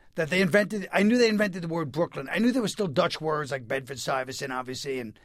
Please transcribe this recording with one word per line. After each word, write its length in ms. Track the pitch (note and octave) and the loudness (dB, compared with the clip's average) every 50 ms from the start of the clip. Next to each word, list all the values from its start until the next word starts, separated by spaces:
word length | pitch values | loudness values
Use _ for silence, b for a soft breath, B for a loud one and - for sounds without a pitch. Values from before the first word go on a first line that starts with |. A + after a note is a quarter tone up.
| b b b | b b b
That 140 | - E3 D3 | -4 -2 0
they 120 | F#3 F#3 | 2 2
invented, 460 | G3 E3 D3+ G#3 G#3 - G#3+ G#3 F#3 - - | 2 4 4 4 4 2 -2 -6 -4 0 2
I 80 | F3+ | 4
knew 160 | G3 G#3+ A#3+ B3 | 4 6 6 6
they 120 | A#3+ A3 | 6 4
invented 340 | G#3+ G#3 G#3+ G#3 E3+ F#3+ E3+ | 4 4 2 0 -2 -4 -6
the 40 | E3 | -4
word 240 | D#3+ E3+ D#3+ C3 | -2 -2 -2 -2
Brooklyn. 380 | A#2+ D3+ E3+ - - C#3+ C3+ - | 0 -2 -2 -2 -2 -6 -8 -4
I 60 | - E3+ | 0 2
knew 140 | A3+ B3 | 2 4
there 100 | B3 C4+ | 4 2
were 60 | A3 F3+ | 0 -2
still 200 | - - G#3 F3 | -2 -2 -2 -2
Dutch 320 | B2+ F3 F3 E3 - - | 2 2 2 2 0 -2
words 300 | D#3 D#3 D3+ D3+ D3+ B2 | -2 -2 -2 -2 -2 -4
like 180 | C#3 C3+ A#2+ G#2+ | -6 -8 -6 -4
Bedford 300 | C3+ C3+ C3 B2 C3+ A#2+ | -4 -4 -4 -6 -10 -10
Stuyvesant, 540 | - - C#3+ C3 C3 C3 C3 - D3 C3+ B2+ | -4 -4 -2 -2 -2 -4 -8 -8 -8 -6 -6
obviously, 460 | B2+ B2+ B2 C3 B2 - C#3 C3 B2+ | -6 -6 -6 -8 -8 -6 -6 -6 -6
and, 180 | A#2+ A2 G#2+ b b | -6 -8 -10 b b